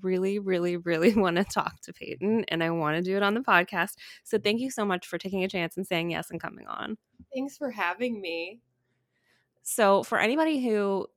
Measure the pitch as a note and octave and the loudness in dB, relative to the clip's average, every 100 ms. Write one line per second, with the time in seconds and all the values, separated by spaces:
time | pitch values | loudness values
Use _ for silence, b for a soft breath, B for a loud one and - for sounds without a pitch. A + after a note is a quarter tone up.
0 | F#3 F#3 F#3+ G#3 G3 F3+ F3 F3 F3 E3 | 0 0 0 0 0 0 0 0 0 4
1 | F3+ A3 F#3 E3+ G3+ G#3 - - - - | 6 6 4 2 0 -2 -4 -6 -18 -14
2 | - - G3 A3+ - E3 E3 E3+ D3+ D#3+ | -12 -4 0 0 0 0 0 0 0 0
3 | F3+ G3 G3+ A3 C4 F3+ F3+ F#3 F#3 - | 0 0 2 0 4 4 4 0 -4 -6
4 | B B - G#3+ G#3 A3+ C4 B3+ G#3 F3+ | B B -4 0 0 0 -2 -2 -2 -2
5 | - E3+ F#3+ F#3+ F#3+ F#3+ E3 - F#3+ E3+ | -4 -8 -4 -2 -2 -2 -4 -4 -4 -2
6 | E3+ E3 - E3+ - - - - - A3 | -2 -4 -6 -8 -10 -12 -12 -8 -8 -10
7 | _ - - C4 C#4 - C#4 G#3+ F3 F#3 | _ -20 -10 -8 -8 -8 -8 -2 -2 -2
8 | B3 G#3+ F3+ E3 E3+ A#3 _ _ _ _ | -4 -4 -6 -6 -6 -12 _ _ _ _
9 | _ _ _ _ _ _ - - G3+ G3 | _ _ _ _ _ _ -4 4 6 6
10 | - A3+ G#3+ D4 D#4+ D4 B3 G#3+ G3+ G3 | 4 2 2 2 2 2 2 2 2 0
11 | - | -4